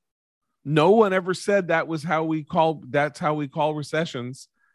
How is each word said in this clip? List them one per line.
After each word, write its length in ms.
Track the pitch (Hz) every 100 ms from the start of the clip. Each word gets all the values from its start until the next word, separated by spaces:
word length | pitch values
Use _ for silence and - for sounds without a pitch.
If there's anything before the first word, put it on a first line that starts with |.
| _ _ _ _ _ _
No 260 | 139 151 170
one 200 | 226 202
ever 220 | 185 180
said 340 | 175 - 202 170
that 200 | 165 143
was 160 | 160
how 200 | 165 160
we 200 | 160 160
call, 400 | 143 175 160 151 127
that's 300 | 143 147 -
how 160 | 156
we 140 | 151 139
call 260 | 160 151
recessions. 760 | 151 143 156 165 127 123 135 - _ _